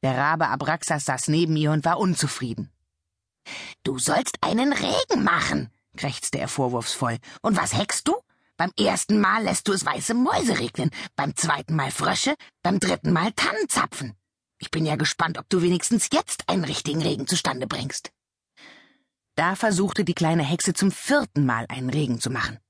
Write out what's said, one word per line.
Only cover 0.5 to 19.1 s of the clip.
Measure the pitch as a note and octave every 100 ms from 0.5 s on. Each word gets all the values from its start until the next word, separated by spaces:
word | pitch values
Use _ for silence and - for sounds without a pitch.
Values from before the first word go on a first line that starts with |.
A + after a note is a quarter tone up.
| B2+ C#3+ D#3+ - D#3
saß | - C3 -
neben | D3+ E3+
ihr | D#3 D3+
und | D#3
war | D#3 E3+
unzufrieden. | F#3+ E3 C#3+ - B2+ A2+ - _ _ _ _ _ _ _ - - - -
Du | - C3+
sollst | - G#3 C4 -
einen | - G#3 C4
Regen | C#4+ - - C5 -
machen, | G#3+ F3 - D3+ B2 _ _ -
krächzte | D3 B2+ - C3
er | -
vorwurfsvoll. | - B2+ B2 A2+ - B2 A2+ - -
Und | G#3+ F#3+
was | E3
hext | - - - -
du? | G4+ - _ _ _
Beim | F3+ -
ersten | G#3 F#3 - G#3+
Mal | F#3+ G#3
lässt | G3+ F#3 -
du |
es | F#3+
weiße | D#3 D3 -
Mäuse | A#3 B3+ - C#4 G3+
regnen, | A#2 - F3+ - -
beim | - C#3+
zweiten | C#3+ E3 D3+ C#3+
Mal | D#3+ C#3
Frösche, | - - F#3+ - D4 - _
beim | F3 F#3+
dritten | F#3 F3 D#3
Mal | E3 F#3
Tannenzapfen. | - - A4 F#4 - - - B2+ G#2 _ _ _ _
Ich | -
bin | E3
ja | D#3
gespannt, | D3+ D3+ - E3 E3
ob | -
du | F#3
wenigstens | F3 F3 - A3+ -
jetzt | D4+ - - -
einen | F#3
richtigen | D#3 - - D3+
Regen | D3+ - C3+
zustande | F3 - B2+ A2+
bringst. | - C3 - - _ _ _ _ _ - - _ _ _